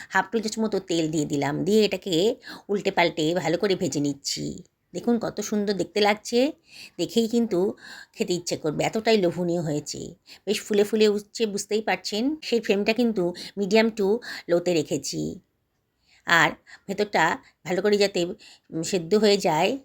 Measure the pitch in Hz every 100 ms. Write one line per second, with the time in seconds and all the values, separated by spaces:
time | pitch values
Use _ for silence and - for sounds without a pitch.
0 | - 190 185 233 214 220 220 196 190 165
1 | 156 160 147 147 139 147 151 214 208 190
2 | 202 160 208 262 - - - 202 190 185
3 | 170 - 156 180 156 170 202 185 175 147
4 | 143 139 - - 147 147 - _ _ 180
5 | - 233 175 - - 208 202 190 170 208
6 | 202 208 - 233 277 - _ - - -
7 | 170 233 226 233 226 175 196 247 - -
8 | - - 202 175 - 143 156 151 151 220
9 | 220 220 190 170 175 175 160 147 143 -
10 | 180 180 _ - - 214 - 208 208 220
11 | 214 208 202 - 226 196 - 214 214 185
12 | - 208 262 311 - 233 220 196 202 220
13 | 233 214 175 180 - - 196 220 226 220
14 | 196 226 - - - 170 175 170 147 143
15 | - 160 151 180 _ _ _ _ _ _
16 | _ _ - 170 156 - _ - - 196
17 | 208 196 165 233 - _ - 185 202 208
18 | 202 196 175 220 - - _ 160 165 190
19 | 165 208 208 202 196 156 190 269